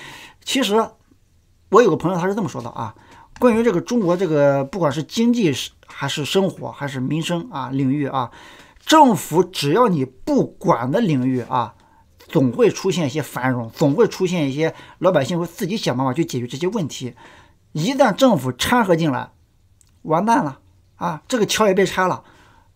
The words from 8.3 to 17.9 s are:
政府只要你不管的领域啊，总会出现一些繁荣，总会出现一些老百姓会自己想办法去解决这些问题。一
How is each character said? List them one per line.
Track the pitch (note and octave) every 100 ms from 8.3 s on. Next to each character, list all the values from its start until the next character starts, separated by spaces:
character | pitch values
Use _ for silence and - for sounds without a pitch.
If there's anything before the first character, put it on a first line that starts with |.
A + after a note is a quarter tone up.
| - - - - -
政 | - D#4 C4+
府 | E3+ - D#3
只 | F3+ - C#3+
要 | F#3+ B3
你 | D#3+
不 | B2+ - - C4+ C3+
管 | - - B2 B2
的 | F#3+
领 | G#3 C#3 B2+
域 | B2+
啊， | A2+ B2 A2 - _ _ _ _ -
总 | E3 C3
会 | A2+ G3
出 | - F4+
现 | F3 C#3+
一 |
些 | D3+
繁 | - - B2+
荣， | B2 A2+
总 | - C#3+
会 | E3 -
出 | - F#3
现 | F3+ C#3
一 |
些 | C#3 D#3+ - - -
老 | F3
百 | D#3+
姓 | C3 E3+
会 | E3+
自 | - F3
己 | A3
想 | E3+
办 | B2 C3+
法 |
去 | B2+
解 | D#3+ B2+
决 | A#2+
这 | C3+
些 | F3
问 | A3 C#3+
题。 | - B2 - - - - _ _
一 | D3+ F#3+